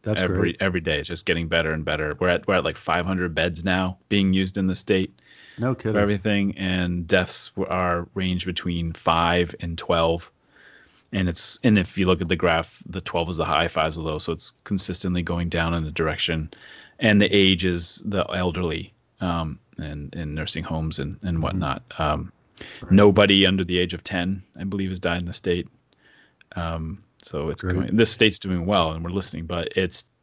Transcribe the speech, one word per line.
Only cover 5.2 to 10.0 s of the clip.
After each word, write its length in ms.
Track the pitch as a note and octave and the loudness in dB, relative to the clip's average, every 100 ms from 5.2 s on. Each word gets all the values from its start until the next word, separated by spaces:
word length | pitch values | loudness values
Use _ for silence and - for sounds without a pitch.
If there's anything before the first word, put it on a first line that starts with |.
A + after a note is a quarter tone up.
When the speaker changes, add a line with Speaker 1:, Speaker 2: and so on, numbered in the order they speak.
| _ - - - | _ -20 -20 -6
Speaker 1:
No 160 | A#2+ | -4
Speaker 2:
for 80 | B2+ | -2
Speaker 1:
kidding. 160 | A2 G#2 | -2 2
Speaker 2:
everything, 560 | G2+ G2+ G#2 G2+ G2 - | 2 2 2 2 0 -2
and 500 | F#2 F#2 F2+ F2 E2 | -2 0 0 -2 2
deaths 420 | F#2+ F2+ - - - | 2 2 -4 -8 -6
w-, 120 | G2 | -4
are 380 | F#2 F2+ F2 E2+ | 0 0 0 -4
range 320 | - F#2 F2+ F#2 | -4 -2 -2 -4
between 480 | F2+ F2+ E2+ E2 | -6 -4 -2 -4
five 600 | D#2+ - E2 E2+ F2 F2 - | -4 0 2 4 2 0 -4
and 160 | E2+ E2 | -8 -8
twelve. 520 | - E2+ | -2 2